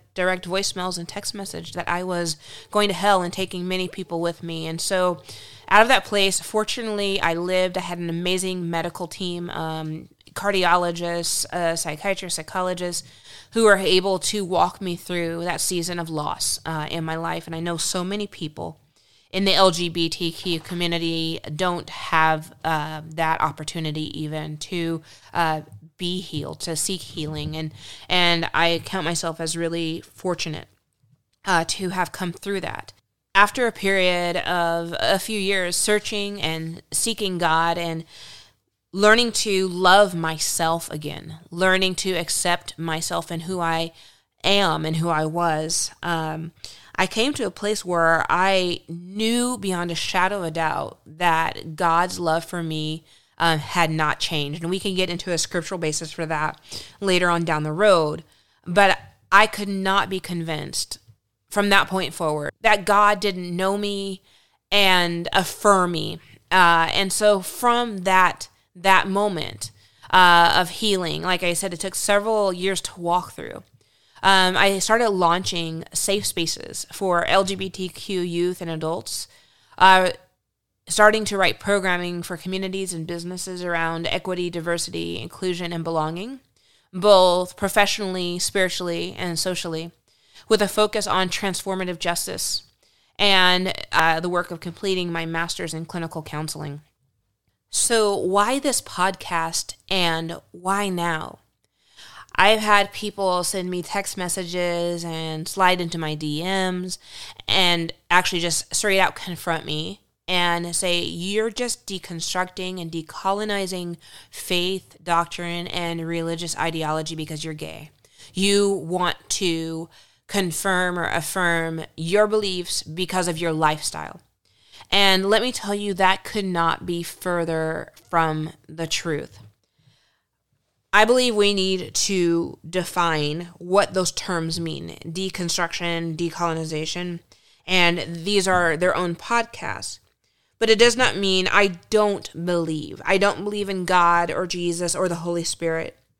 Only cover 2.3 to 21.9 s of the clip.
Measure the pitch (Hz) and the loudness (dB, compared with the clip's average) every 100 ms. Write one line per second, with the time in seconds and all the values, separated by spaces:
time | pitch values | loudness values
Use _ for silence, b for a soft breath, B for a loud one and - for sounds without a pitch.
2.3 | 151 B B B 208 208 170 202 190 175 | -6 B B B 0 2 2 4 4 2
3.3 | 190 185 185 180 185 180 - 180 165 170 | -4 -6 -4 -4 -4 -4 -6 -8 -2 -4
4.3 | 170 165 165 160 165 - 190 180 170 B | -4 -8 -8 -6 -6 -2 2 2 0 B
5.3 | B B B B 202 226 247 - 208 196 | B B B B 6 8 4 2 2 2
6.3 | - - 214 214 - 226 208 202 196 170 | 0 -2 -2 -2 -4 -4 -4 -2 0 0
7.3 | 170 180 185 185 180 175 175 170 170 180 | 0 0 0 0 -2 -6 -6 -4 -2 0
8.3 | 185 190 185 170 170 170 - 175 - 180 | 0 -2 -4 -4 -4 -4 -6 -12 -8 -8
9.3 | 175 175 - 160 160 156 156 - _ - | -6 -8 -6 -6 -6 -6 -10 -12 _ -16
10.3 | - 202 190 175 180 175 175 170 170 170 | -4 0 2 4 4 2 -2 -4 -4 -2
11.3 | - - 175 170 170 165 156 202 190 180 | -4 -4 -2 -2 -2 -4 -4 -4 -4 -4
12.3 | - 156 190 185 180 175 175 - B B | -8 -6 -4 -2 -2 -4 -6 -10 B B
13.3 | B B 226 220 190 185 180 190 185 - | B B 4 6 6 6 4 4 0 -2
14.3 | 214 180 180 175 - 185 175 - 175 165 | -4 0 2 2 0 -8 -8 -6 -4 -4
15.3 | 165 175 - - 180 170 175 165 156 147 | -4 -4 -4 -2 -2 -4 -6 -4 -4 -4
16.3 | - - - 160 156 151 165 160 160 165 | -4 -4 -4 -6 -6 -4 -4 -4 -4 -4
17.3 | 165 165 165 170 165 - 185 180 208 202 | -6 -8 -6 -4 -4 -4 -4 -4 -6 -8
18.3 | - 151 151 165 160 _ _ b b b | -8 -10 -8 -12 -12 _ _ b b b
19.3 | 185 196 180 190 170 175 170 165 - 170 | -2 2 6 6 4 -4 -2 -2 -2 -6
20.3 | 165 185 165 - 175 175 170 165 165 160 | -4 -4 -4 -4 -6 -2 -2 -2 -2 -4
21.3 | 165 - 151 185 175 - | -6 -10 -2 -2 -2 -8